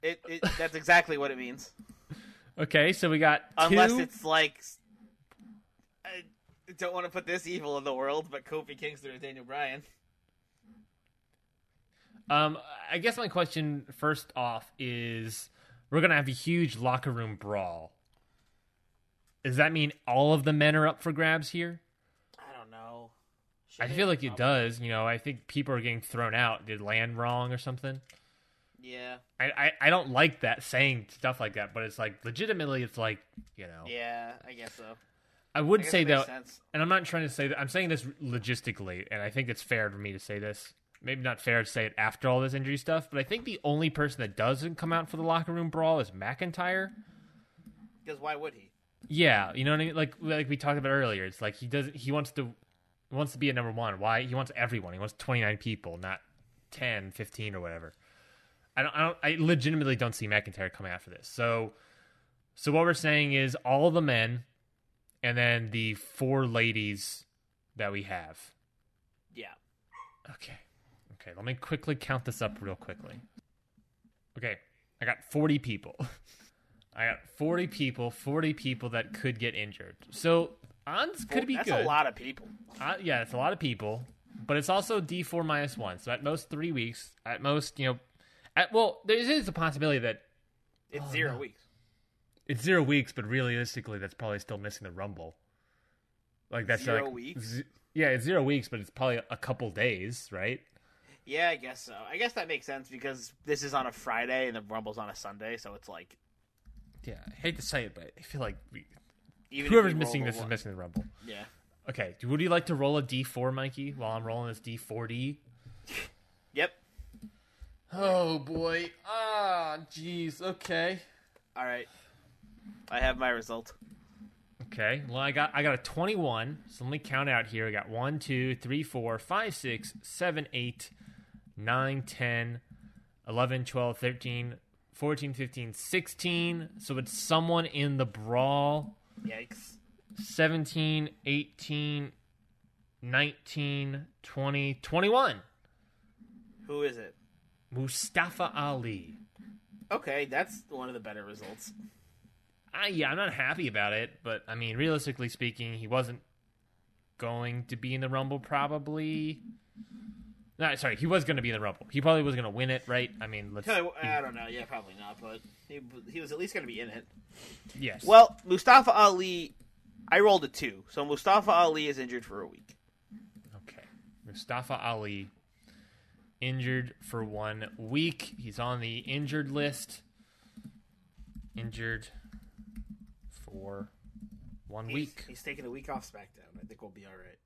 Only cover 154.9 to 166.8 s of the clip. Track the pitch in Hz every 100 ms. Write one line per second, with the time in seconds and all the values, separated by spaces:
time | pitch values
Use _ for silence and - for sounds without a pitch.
154.9 | 151 143 127 120 - 120 113 117 113 110
155.9 | 123 120 120 _ _ _ _ _ _ _
156.9 | _ _ _ 117 117 120 120 123 120 127
157.9 | 131 131 135 135 139 - 143 143 151 143
158.9 | 156 156 156 151 156 - - _ - -
159.9 | - - - - - - - 160 135 139
160.9 | 107 156 185 139 143 120 110 104 92 -
161.9 | 139 147 160 143 127 113 104 127 127 -
162.9 | 123 123 107 110 107 104 101 104 208 175
163.9 | 170 151 151 135 117 117 120 113 123 98
164.9 | 98 104 104 113 110 104 - _ 143 123
165.9 | 123 - 165 156 151 202 196 131 110